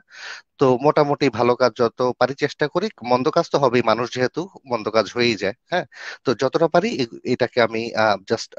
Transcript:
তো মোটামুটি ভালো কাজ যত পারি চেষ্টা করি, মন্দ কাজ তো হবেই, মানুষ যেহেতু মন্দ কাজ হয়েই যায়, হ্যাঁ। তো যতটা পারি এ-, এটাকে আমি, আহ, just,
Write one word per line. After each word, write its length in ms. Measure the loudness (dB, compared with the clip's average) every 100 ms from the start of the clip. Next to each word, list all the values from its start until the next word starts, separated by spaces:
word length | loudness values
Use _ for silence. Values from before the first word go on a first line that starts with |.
| _ -20 -18 -18 _ 0
তো 200 | 2 4
মোটামুটি 460 | 2 4 2 2 0
ভালো 260 | 0 0
কাজ 180 | 2 2 2
যত 360 | -2 0 -4 0
পারি 160 | -2
চেষ্টা 340 | -2 -6 -4 -4
করি, 200 | -2 -6 -8
মন্দ 280 | 0 0 2
কাজ 200 | 0 0
তো 80 | 0
হবেই, 240 | 2 2
মানুষ 320 | 2 0 -2
যেহেতু 340 | -2 -4 -4 -10 -14 -8
মন্দ 240 | -6 0
কাজ 160 | 0 0
হয়েই 220 | 0 0 0
যায়, 180 | -4 -6 -6
হ্যাঁ। 140 | -6 -6 -14 -16 -8
তো 100 | -4
যতটা 340 | 0 0 2 2
পারি 200 | 2 0
এ-, 320 | -4 -6 -6
এটাকে 360 | -4 -2 0 0
আমি, 340 | 0 0 -6
আহ, 220 | 0 0 0
just, 340 | -2 -6 -6